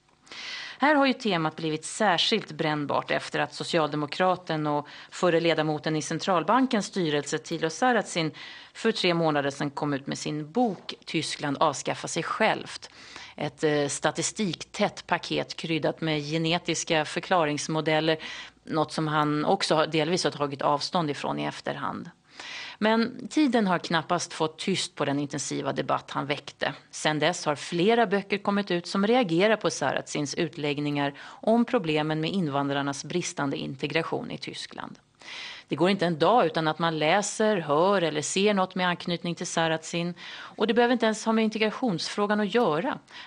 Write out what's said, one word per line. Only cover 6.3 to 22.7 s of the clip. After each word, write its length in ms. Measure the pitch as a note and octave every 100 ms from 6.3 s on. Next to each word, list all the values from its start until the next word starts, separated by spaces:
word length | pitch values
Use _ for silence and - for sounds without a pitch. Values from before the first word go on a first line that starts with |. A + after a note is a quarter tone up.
| F3 D#3+ A#3+ B3+ A3 F#3+
styrelse 520 | G3+ E3 D3 C#3+ D#3
Thilo 320 | - E3 D#3+
Sarrazin 600 | - B3+ A#3 F#3 F3 D#3+ - - - -
för 200 | - A3+
tre 220 | G#3+ F#3
månader 360 | E3+ E3 D3 C#3
sedan 200 | C#3 D3
kom 240 | C#3 D3
ut 120 | C#3 C#3
med 120 | D3
sin 340 | D#3 D3+ D3+
bok 420 | F#3+ B3 F3 - -
Tyskland 520 | - E3 D3 - D3 C#3
avskaffar 480 | D#3+ C3+ - C#3 -
sig 140 | -
självt. 680 | D#3+ - A3 D#3 - - - - - - - -
Ett, 280 | D3 -
eh, 240 | D#3 D3 C#3+
statistiktätt 1200 | - D#3 D3+ D#3 - G#3 D3 - - G#3 - -
paket 500 | E3+ - D3+ C#3+ -
kryddat 440 | D#3+ D#3+ D#3 D#3
med 220 | D#3+ D3+
genetiska 800 | D3 D#3+ E3 F3 E3+ D#3+ - D#3+
förklaringsmodeller, 1120 | D3+ - - F#3 D3+ D3 - D#3+ D#3 D#3 D#3+ D#3+ - - - -
något 280 | - D#3 D3+
som 160 | - D#3
han 360 | D3+ D3+ D3
också 300 | D3+ G3 -
har, 120 | D#3 D#3
delvis 380 | D#3+ D3+ F#3
har 60 | D3+
tagit 320 | C#3+ C#3+ C#3
avstånd 480 | D3 C#3+ - F#3 D#3
ifrån 280 | C3+ - D3
i 60 |
efterhand. 680 | D3+ - - - - G#2 - - _ - - - -